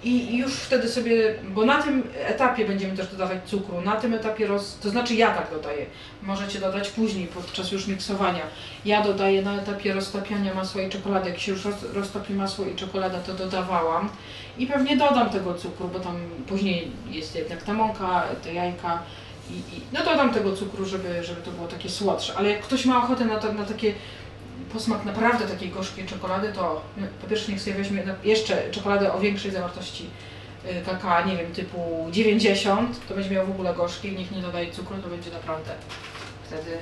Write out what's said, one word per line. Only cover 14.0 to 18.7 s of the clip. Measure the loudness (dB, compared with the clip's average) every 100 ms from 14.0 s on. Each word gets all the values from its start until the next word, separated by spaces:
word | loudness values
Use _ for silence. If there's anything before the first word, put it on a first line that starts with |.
| 0 -6 -14 -14 -14 -4
I | 0
pewnie | 2 4 6
dodam | 8 6 4
tego | 2 -2
cukru, | -4 -6 -6 -6
bo | -4
tam | -4 -6 -8 -10 -4
później | 0 2 0 -2 -10 -8
jest | -8 -6 -6
jednak | -4 -6
ta | -2
mąka, | 2 2 2 2 2 2 -4
te | -4
jajka | -2 -2